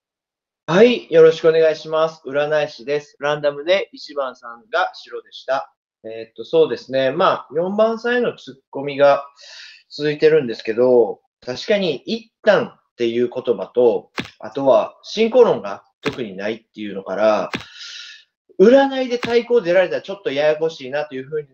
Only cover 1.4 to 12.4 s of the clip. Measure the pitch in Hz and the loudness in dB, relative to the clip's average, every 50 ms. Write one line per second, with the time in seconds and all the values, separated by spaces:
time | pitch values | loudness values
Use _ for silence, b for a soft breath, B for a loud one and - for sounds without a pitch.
1.4 | - 165 160 165 160 156 151 151 - 160 156 156 160 160 160 - - 131 135 143 | 2 2 4 4 4 2 0 -2 -6 -6 -2 -2 -2 -2 -4 -6 -12 -6 -4 -2
2.4 | 147 147 156 151 147 147 - - 113 135 147 147 143 _ _ - 139 147 151 151 | -2 0 0 -2 -2 -2 -6 -10 -8 -4 -4 -4 -6 _ _ -6 -4 -4 -4 -2
3.4 | 147 147 143 143 143 170 185 196 - - - 135 - - 143 143 135 127 123 _ | -2 -4 -4 -4 -2 0 0 0 -2 -4 -14 -20 -18 -12 -8 -8 -6 -8 -8 _
4.4 | 123 117 117 117 113 107 147 175 - - - - - 123 120 117 - _ - - | -18 -20 -20 -20 _ _ -4 -4 -4 -4 -6 -12 -20 -16 -16 -16 -16 _ -20 -14
5.4 | - - - - - - _ _ _ _ _ _ - 110 110 113 113 - _ - | -8 -6 -4 -4 -6 -8 _ _ _ _ _ _ -18 -16 -14 -14 -14 -16 _ -18
6.4 | 113 - - 160 160 131 120 104 - - 131 135 135 131 143 170 190 165 131 - | -10 -2 2 2 2 2 0 -6 -8 -4 -2 -2 0 0 0 2 2 2 2 0
7.4 | - - - 160 175 190 202 214 220 226 226 226 233 240 240 247 240 165 - - | -4 -8 -6 -4 -4 -4 0 0 0 0 0 -4 -4 -4 -2 -2 -2 -4 -6 -8
8.4 | - 135 123 _ _ _ - 139 139 143 139 135 139 143 139 - - - _ B | -14 -20 -20 _ _ _ -12 -10 -10 -6 -2 2 4 4 4 2 0 -8 _ B
9.4 | B B B B B B B B B B - - 147 151 147 151 156 156 156 156 | B B B B B B B B B B -10 -6 -4 -4 -2 2 4 4 4 4
10.4 | 131 117 110 - - 113 107 117 123 127 123 120 110 98 90 - _ _ _ _ | 2 0 -6 -8 -6 -6 0 2 4 4 6 4 4 2 0 -10 _ _ _ _
11.4 | - 123 127 127 - - 208 196 190 165 135 120 - - 220 226 - _ _ _ | -12 -12 -10 -8 -2 -2 -2 0 0 -2 -4 -6 -6 -8 -8 -8 -8 _ _ _